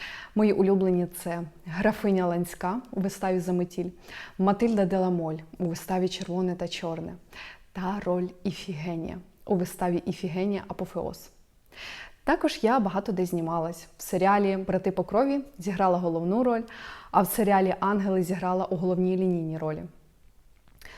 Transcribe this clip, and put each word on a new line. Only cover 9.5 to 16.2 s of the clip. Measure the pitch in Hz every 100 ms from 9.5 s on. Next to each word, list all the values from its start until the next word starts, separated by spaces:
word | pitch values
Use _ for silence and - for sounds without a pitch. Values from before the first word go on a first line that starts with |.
| 196
виставі | 175 - 180 175 -
«Іфігенія. | - 185 165 196 196 -
Апофеоз». | - 185 170 165 160 - - _ _ _ - - - - -
Також | - 330 311 -
я | 220 262
багато | 196 180 202
де | 185 180
знімалась. | 175 165 170 165 175 - -
В |
серіалі | - 185 190 208 196 190
«Брати | 190 185 190
по | 190
крові» | 175 202 277 285 269 -
зіграла | 180 180 190 180
головну | 175 165